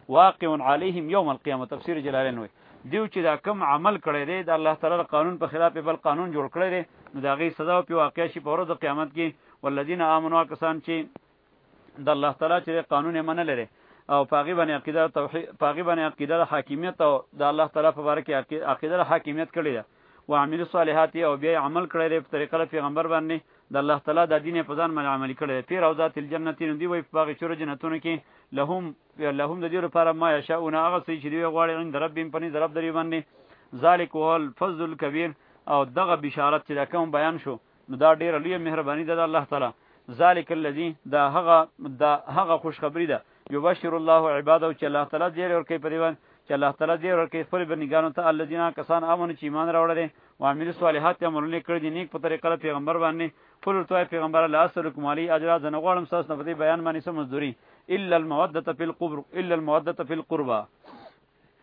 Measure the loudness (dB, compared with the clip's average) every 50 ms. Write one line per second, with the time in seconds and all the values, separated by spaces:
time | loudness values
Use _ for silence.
0 | _ 2 6 8 8 8 6 2 -2 -2 -2 0 2 2 2 2 2 -2 -4 -4
1 | -4 0 2 2 2 2 -2 -4 -4 -4 -4 -4 -4 -6 -10 -10 -6 -6 -6 -4
2 | -4 -2 0 0 0 0 -2 -6 -8 -10 _ _ _ -20 -20 -20 -10 -4 -2 -2
3 | -2 -2 -2 -2 0 0 0 0 -2 -4 -4 -2 0 2 2 4 4 2 2 0
4 | 0 -2 -2 -2 -2 -4 -4 -4 -2 0 0 2 2 2 0 0 0 0 0 0
5 | 0 0 0 0 0 0 -2 -4 -4 -4 0 2 2 2 2 0 -4 -4 -2 -2
6 | 0 0 0 0 -2 -4 -4 -4 -4 -4 -2 -2 -2 0 0 -2 -4 -6 _ -20
7 | -20 -16 -10 -6 -2 -2 0 0 0 -2 -2 -4 -2 0 2 2 0 0 2 2
8 | 2 2 0 -2 -4 -4 -4 -6 -6 -4 -2 -2 -2 -2 -4 -4 -2 -2 -2 -2
9 | -4 -4 -4 -4 -4 -4 -4 _ _ _ _ _ -6 -4 -2 -2 -4 -4 -2 0
10 | 2 4 4 4 2 2 2 2 2 0 -2 -4 -2 -2 -2 -2 -4 -4 -4 -4
11 | -4 -8 -12 -20 _ _ _ _ _ _ _ _ _ _ _ _ _ _ -14 -6
12 | 0 0 2 2 2 0 0 0 0 2 2 2 0 0 -2 -2 -2 0 0 0
13 | 2 0 -2 -2 -2 -2 -2 -2 0 -2 0 -2 -4 -6 _ _ _ -20 -20 _
14 | _ 0 2 2 2 4 2 2 2 2 0 0 0 0 0 -4 -4 -2 0 2
15 | 2 2 2 -2 -4 -2 -4 -6 -8 -8 -6 -2 0 0 0 0 0 0 0 0
16 | 0 -2 -4 -4 -4 0 2 2 2 2 0 -2 -4 -4 -6 -6 -6 -6 -2 2
17 | 2 2 2 2 0 _ -4 0 0 2 2 2 2 0 2 2 2 2 2 2
18 | 0 -2 -2 -2 -2 -2 -2 -2 -2 -4 -6 -6 -2 -2 -2 -2 -2 -2 0 0
19 | 2 2 2 0 0 -2 -6 -6 -6 -6 -4 -4 -4 -2 -2 -4 -6 _ _ _
20 | _ _ _ _ _ 0 2 2 2 2 0 -4 -4 -2 2 2 2 4 4 4
21 | 4 2 2 0 0 0 0 2 0 0 2 2 0 0 0 -2 -2 -2 -2 0
22 | 0 0 0 -2 -2 -2 -4 -4 -2 -2 -2 -2 -2 -2 -2 -2 -2 -2 0 -2
23 | 0 2 0 0 0 0 -4 -6 -6 _ _ _ _ -6 -2 -2 2 2 0 0
24 | 0 0 2 4 4 4 4 0 0 0 -2 -2 -2 -4 -2 -2 -2 -2 0 -2
25 | -2 0 -2 -2 -2 -4 -6 -4 -4 -4 -4 -4 -4 -4 0 2 2 2 2 2
26 | 0 -2 -2 -4 -8 -6 -6 -4 -4 -4 -6 -4 -4 -4 -4 -2 -2 -2 -2 -4
27 | -4 -2 0 0 0 0 -2 -4 -4 -6 -4 -4 -6 -6 -8 -6 -6 -6 -6 -4
28 | -4 -4 -4 -6 -6 _ _ _ _ -8 -4 -2 -2 -2 -2 -4 -6 -8 -10 -14
29 | _ _ _ -6 -4 -2 -2 -2 -2 -2 -4 -4 -6 -4 -4 -2 -4 0 2 4
30 | 4 4 2 2 2 2 2 0 0 -2 -2 -2 -2 -2 0 2 2 2 2 0
31 | -2 -4 -8 -6 -6 -6 -4 -2 -2 0 2 2 2 2 0 -2 -4 -4 -4 -4
32 | -4 -4 -4 -6 -8 -6 -6 -6 -6 -4 -4 -2 -2 -2 -2 -2 -4 -2 -2 -2
33 | -2 -2 -4 -6 -6 _ _ _ _ _ -20 _ _ _ -6 2 4 4 6 4
34 | 2 -2 -2 -2 0 2 2 0 0 -4 -4 -4 -4 -4 -4 -4 -6 -8 -6 -6
35 | -6 -4 -4 -4 -4 -4 -6 _ _ _ _ _ -4 0 2 2 2 2 0 0
36 | 0 2 0 0 -2 -4 -4 0 2 2 2 2 0 -2 -4 -4 -4 -2 -2 -2
37 | -2 0 0 0 0 0 -2 -4 -6 -8 -10 -10 _ _ _ _ _ -10 -2 4
38 | 6 6 6 6 4 0 0 0 -2 -2 -4 -4 -4 -4 -2 -2 -2 -2 -2 -4
39 | -2 -2 0 0 0 2 0 0 -2 -2 -2 -2 -2 -2 -4 _ _ _ _ _
40 | _ -10 0 4 6 6 6 6 2 -4 -4 -2 -2 -4 -4 -4 -4 -6 -6 -8
41 | -8 -2 2 2 2 4 2 2 6 8 8 8 6 4 _ -12 -12 -10 -4 2
42 | 2 4 4 2 0 -2 0 0 2 2 2 0 -2 -4 -6 -4 -4 -4 -2 -2
43 | -2 -2 -2 -2 -4 _ _ _ -12 -8 -4 0 2 2 0 0 -2 -4 -2 0
44 | 4 6 6 6 6 4 0 2 4 6 6 6 6 2 -2 -2 -4 -2 0 0
45 | -2 -2 -2 -2 -2 -2 -2 -2 -2 0 0 -2 -2 -2 -4 -4 -4 -4 -2 0
46 | 0 -2 -2 -4 _ _ _ _ _ -4 -2 0 0 0 0 0 0 0 0 0
47 | 0 0 0 0 0 0 -2 -6 -6 -4 -4 -4 -2 -2 -4 -4 -2 0 2 2
48 | 2 0 0 0 2 2 2 0 0 -4 -2 -2 -2 -2 -2 -4 -4 0 0 0
49 | 2 2 0 0 0 -2 -6 -6 -8 -6 -4 -2 -2 0 2 2 4 2 2 0
50 | -2 -4 -6 _ _ _ _ -2 0 0 0 0 -2 -6 -4 0 2 2 2 4
51 | 2 0 0 2 0 -2 0 -2 -2 -2 -4 -6 -4 -4 -4 -2 -2 -4 -6 -6
52 | -8 -8 -8 -4 -4 -4 -2 -2 -2 -2 -2 -2 -2 -4 -4 -2 -2 -2 0 0
53 | 0 0 0 0 -4 -6 -8 _ _ _ _ _ -4 -2 0 0 0 0 2 0
54 | 0 0 -2 -4 -2 0 2 2 2 4 4 4 4 2 2 -2 -4 -4 -4 -4
55 | -4 -2 -2 -2 0 0 0 2 2 2 2 2 0 -2 -4 -2 0 0 0 0
56 | 0 -2 -2 -2 -2 -2 -6 -6 -6 -6 -4 -2 0 0 0 0 0 -2 -4 -4
57 | -6 -6 -6 -6 -6 -6 -4 -4 -4 -6 -8 -10 _ _ _ _ _ -4 -4 -2
58 | 0 2 2 2 2 2 0 0 0 0 0 -4 -4 -4 -6 -4 -4 -6 -6 -4
59 | -6 -6 -6 -6 -10 _ -8 -6 -4 -2 -2 -2 0 2 0 0 0 -2 -6 -6
60 | -6 -6 -6 -6 -6 -4 -4 -2 -2 0 -2 -2 -4 -6 _ _ _ -20 -20 -20
61 | -20 -20 -20 _ _ _ _ _ _ _ _ _